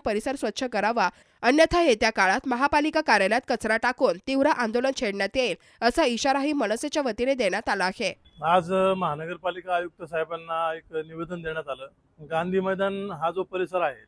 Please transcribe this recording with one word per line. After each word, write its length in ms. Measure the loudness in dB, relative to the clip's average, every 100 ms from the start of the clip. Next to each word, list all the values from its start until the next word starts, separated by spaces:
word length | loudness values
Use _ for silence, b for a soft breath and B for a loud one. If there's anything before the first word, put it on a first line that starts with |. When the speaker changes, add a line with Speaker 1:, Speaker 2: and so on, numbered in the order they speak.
| -2
Speaker 1:
परिसर 300 | -2 -4 -4
स्वच्छ 280 | -4 -4
करावा, 460 | -4 -2 0 2 0 -2 b b
अन्यथा 400 | 2 6 6 6
येत्या 280 | 4 4 2
काळात 300 | 4 2 2 0
महापालिका 560 | 0 2 2 2 0
कार्यालयात 400 | 4 4 4 2 0
कचरा 300 | -2 0 0
टाकून 400 | 0 0 0 0 -2
तीव्र 200 | 2 2
आंदोलन 440 | 2 0 0 0 -2
छेडण्यात 300 | -2 -2 -2 0
येईल, 200 | -2 -2 b b
असा 220 | 0 2
इशाराही 500 | 2 2 0 2 0
मनसेच्या 500 | 0 0 -2 -4 -2 -2
वतीने 280 | 0 0
देण्यात 360 | 0 0 -2 -2
आला 160 | 0 -2
आहे. 340 | -2 -6 -6 _ -6
Speaker 2:
आज 280 | 2 2 2
महानगरपालिका 1040 | 2 2 2 -2 -4 -8 -8 -6 -6 -4 -4
आयुक्त 280 | -4 -10
साहेबांना 680 | -8 -6 -4 -6 -6 -4 -2
एक 100 | -4 -8
निवेदन 500 | -8 -8 -10 -8 -8
देण्यात 280 | -8 -8 -8
आलं. 180 | -10 -12 _ _ -20 -6
गांधी 280 | -4 0 0
मैदान 520 | 0 0 -2 -4 -8
हा 200 | -4 -4
जो 120 | -2
परिसर 380 | -4 -4 -2 0
आहे 240 | -2 -2